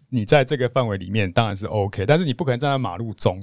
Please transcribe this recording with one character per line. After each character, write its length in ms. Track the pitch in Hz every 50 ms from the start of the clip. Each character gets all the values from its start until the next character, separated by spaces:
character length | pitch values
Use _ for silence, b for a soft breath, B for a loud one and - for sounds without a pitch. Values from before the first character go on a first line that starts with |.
| _ -
你 160 | 131 120 104
在 180 | - 151 147 131
这 140 | 127 156 127
个 100 | 131 117
范 180 | - 135 123 113
围 100 | 101 92
里 140 | 92 90
面 200 | 104 110 101 90
当 140 | 87 120 117
然 100 | 104 101
是 120 | 92 107 -
OK， 360 | 85 104 98 101 - - 98 107
但 100 | 147 170
是 80 | 185
你 80 | 147 120
不 100 | - -
可 60 | 131
能 100 | 123 120
站 120 | 143 143
在 80 | 139 135
马 180 | 123 98 87 90
路 160 | 117 113 101
中 260 | - - 107 90 95